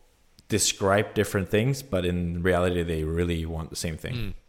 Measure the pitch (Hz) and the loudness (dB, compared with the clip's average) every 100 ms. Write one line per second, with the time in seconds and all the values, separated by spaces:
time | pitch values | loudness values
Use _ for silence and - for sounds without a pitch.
0 | _ _ _ _ - 104 - - 98 101 | _ _ _ _ -4 0 0 2 2 4
1 | 104 - 98 101 92 107 127 135 - 92 | 2 0 0 0 0 2 2 -2 -2 -2
2 | 87 87 87 87 90 87 92 87 82 80 | 0 0 -2 0 2 4 2 2 0 -2
3 | 78 82 87 82 80 80 80 - 85 78 | 0 0 0 0 -4 -6 -8 -6 -6 -6
4 | - 120 101 - | -6 -6 -6 -8